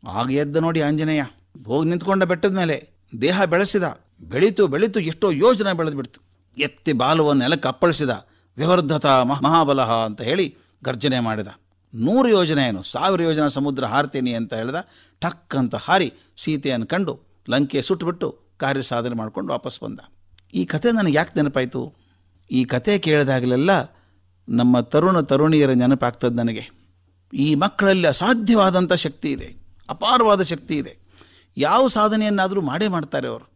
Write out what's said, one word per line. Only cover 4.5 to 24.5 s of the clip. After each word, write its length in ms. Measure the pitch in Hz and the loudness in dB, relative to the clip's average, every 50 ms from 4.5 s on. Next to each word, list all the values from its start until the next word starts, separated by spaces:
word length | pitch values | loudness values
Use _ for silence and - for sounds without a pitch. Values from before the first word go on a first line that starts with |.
| 202 - 208 | 4 2 0
ಬೆಳೀತು, 340 | 165 131 151 202 226 196 220 | 2 2 0 0 0 0 -2
ಎಷ್ಟೋ 300 | 175 160 160 - - 202 | -2 -4 -4 -2 0 0
ಯೋಜನೆ 460 | 160 139 175 233 254 190 214 196 185 | 0 4 4 4 4 4 0 -2 -2
ಬೆಳೆದ್ಬಿಡ್ತು. 440 | 165 165 160 147 139 131 - _ - _ _ _ _ _ _ _ - | -2 -2 -4 -4 -6 -10 -10 _ -20 _ _ _ _ _ _ _ -6
ಎತ್ತಿ 340 | 143 143 - _ _ - 151 | -6 -6 -6 _ _ -2 0
ಬಾಲವನ್ನು 500 | 120 123 131 156 160 156 147 143 139 123 | 0 2 2 2 2 4 4 4 2 2
ನೆಲಕ್ಕೆ 260 | 127 160 147 - 127 | 2 0 0 -2 -4
ಅಪ್ಪಳಿಸಿದ, 580 | 127 - - 175 160 - 147 135 117 101 - _ _ _ _ _ _ | -2 2 2 2 2 2 -2 -4 -4 -6 -8 _ _ _ _ _ _
"ವಿವರ್ಧತ 500 | - 147 165 180 180 160 139 160 151 - | -6 0 2 2 2 2 0 -2 0 2
ಮಹ-, 380 | 151 135 131 127 120 139 143 123 | 4 4 4 4 2 0 0 0
ಮಹಾಬಲಃ" 480 | 139 160 165 160 139 143 135 131 113 117 | 2 4 4 4 4 2 0 2 0 0
ಅಂತ 300 | 113 113 110 104 - 117 | 0 0 -2 -4 -8 -4
ಹೇಳಿ 340 | 113 147 190 185 139 - _ _ _ _ _ - | -4 -2 -2 -2 -4 -4 _ _ _ _ _ -8
ಗರ್ಜನೆ 360 | 127 127 120 101 147 131 127 | -8 -8 -4 -2 -2 -2 0
ಮಾಡಿದ. 280 | 120 113 110 107 101 98 - _ _ _ _ _ _ _ - | -2 -2 -4 -4 -6 -10 -12 _ _ _ _ _ _ _ -8
"ನೂರು 340 | 113 113 147 202 254 269 247 | -4 -2 0 2 2 4 4
ಯೋಜನೆ 400 | 220 196 180 156 156 143 139 123 | 4 4 4 2 2 0 0 0
ಏನು, 140 | 107 95 92 | -2 -4 -8
ಸಾವಿರ 400 | - - - 156 185 196 180 170 | -8 -6 -2 -2 0 0 0 0
ಯೋಜನೆ 280 | 165 160 151 156 147 | 0 0 0 0 -2
ಸಮುದ್ರ 340 | 139 139 139 143 139 131 127 | -2 -2 -4 -4 -2 -4 -4
ಹಾರ್ತೀನಿ" 500 | 110 110 135 147 139 139 139 127 127 120 | -2 0 -2 -2 -2 -4 -4 -4 -4 -4
ಅಂತ 200 | 113 113 101 - | -4 -6 -6 -6
ಹೇಳ್ದ. 200 | 113 113 120 135 165 190 _ _ _ _ _ _ _ | -6 -6 -6 -6 -8 -10 _ _ _ _ _ _ _
ಠಕ್ 360 | - 170 - - _ _ - | -8 -8 -8 -8 _ _ -4
ಅಂತ 180 | 139 127 117 - | -2 -2 -2 -4
ಹಾರಿ 380 | 110 - - 170 196 185 127 - - _ _ _ | -8 -2 0 2 2 2 0 -6 -12 _ _ _
ಸೀತೆಯನ್ನು 500 | - - - 156 147 139 143 131 120 113 | -10 -6 -4 -4 -4 -2 -4 -4 -4 -4
ಕಂಡು 340 | - - 180 196 165 131 - _ _ _ _ _ - | -4 -4 -4 -4 -4 -6 -10 _ _ _ _ _ -4
ಲಂಕೆ 320 | 117 135 147 139 - 143 123 | -2 0 0 0 -2 -4 -2
ಸುಟ್ಬಿಟ್ಟು 560 | - 190 170 180 165 175 170 - - - _ _ _ _ | -2 -2 -2 -2 -6 -6 -4 -6 -8 -8 _ _ _ _
ಕಾರ್ಯ 260 | _ - 135 139 135 135 | _ -4 -4 -2 -2 -4
ಸಾಧನೆ 320 | - 127 120 117 123 120 | -4 -4 -4 -4 -4 -6
ಮಾಡ್ಕೊಂಡು 380 | 113 113 110 110 - 95 - - | -6 -8 -8 -8 -10 -8 -6 -6
ವಾಪಸ್ 280 | 120 - 135 120 - | -6 -6 -10 -12 -12
ಬಂದ. 200 | - 113 107 - - - _ _ _ _ _ - _ _ - | -12 -12 -12 -14 -16 -20 _ _ _ _ _ -20 _ _ -6
ಈ 100 | - 180 | -6 -6
ಕಥೆ 280 | 175 - 156 - 240 233 | -4 -4 -2 0 0 0
ನನಗೆ 240 | 226 202 175 139 | 2 0 2 2
ಯಾಕೆ 160 | 147 165 - - | 0 0 -2 -2
ನೆನಪಾಯ್ತು? 580 | - 147 143 139 139 127 123 - 127 123 120 - _ _ _ _ _ _ _ _ _ _ _ | -2 -2 0 0 -2 -4 -4 -6 -8 -10 -10 -14 _ _ _ _ _ _ _ _ _ _ _
ಈ 140 | - 127 127 | -2 -2 0
ಕಥೆ 340 | 120 - 127 120 208 208 196 | 0 -2 -4 0 0 0 0
ಕೇಳಿದಾಗಲೆಲ್ಲ 1040 | - 160 151 147 143 135 135 131 123 123 123 127 143 180 196 170 127 - _ _ _ _ _ _ _ _ _ _ _ | 2 2 2 2 2 2 0 0 0 0 0 2 2 2 2 2 0 -4 _ _ _ _ _ _ _ _ _ _ _
ನಮ್ಮ 320 | - | -4